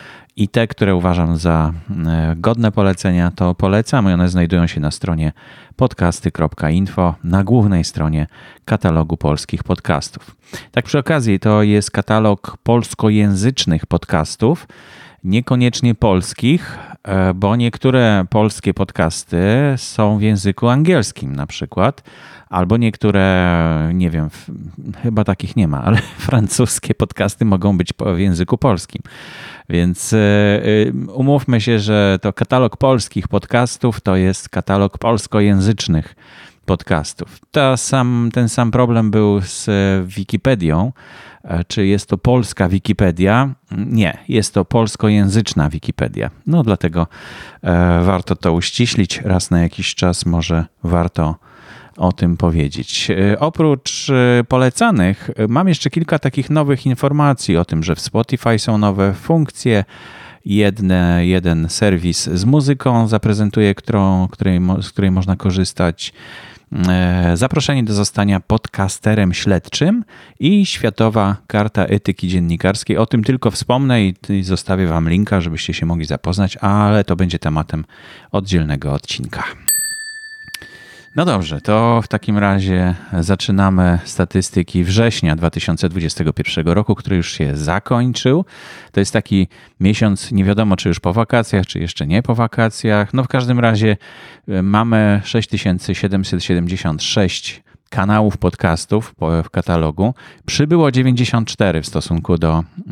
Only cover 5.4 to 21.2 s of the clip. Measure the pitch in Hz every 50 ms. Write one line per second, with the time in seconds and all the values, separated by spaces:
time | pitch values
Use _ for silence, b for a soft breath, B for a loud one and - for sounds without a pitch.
5.4 | B B B B B B - - 131 123 - - 92 85 82 - - 87 - -
6.4 | 80 76 - - 80 76 80 90 98 95 - 95 90 87 85 - - 85 87 98
7.4 | 98 95 120 123 104 104 98 85 80 - - - 78 78 78 78 76 B B B
8.4 | B B B B _ - 110 104 - 95 80 80 80 80 82 - - 76 76 73
9.4 | - - - 78 - - 90 - - - 85 71 - - - - - - - B
10.4 | B B B B B B - 120 117 - - 147 131 - 165 147 117 113 98 92
11.4 | - 110 107 107 107 104 104 104 101 - - 101 98 - 107 110 110 107 101 -
12.4 | - - - - - - 117 120 113 - - - - 107 107 107 104 104 98 92
13.4 | 104 127 131 - - - 82 78 - - - 82 - - - 82 76 - - -
14.4 | 110 117 170 - - B B B B B B B B B B B - 92 95 117
15.4 | 123 - 131 123 123 123 117 - - 120 113 - - 110 92 92 90 - - -
16.4 | - 120 156 170 - - B B B B - - - 101 95 95 92 92 90 92
17.4 | 101 98 113 120 120 117 - - - 131 127 127 120 110 104 98 92 92 - 107
18.4 | 107 107 - - - 98 92 - 98 - - - 87 80 85 - - - 87 85
19.4 | 90 101 110 131 143 143 135 127 - - - - 107 104 107 104 104 110 107 101
20.4 | 95 98 92 - 120 117 123 139 156 170 180 143 98 - - -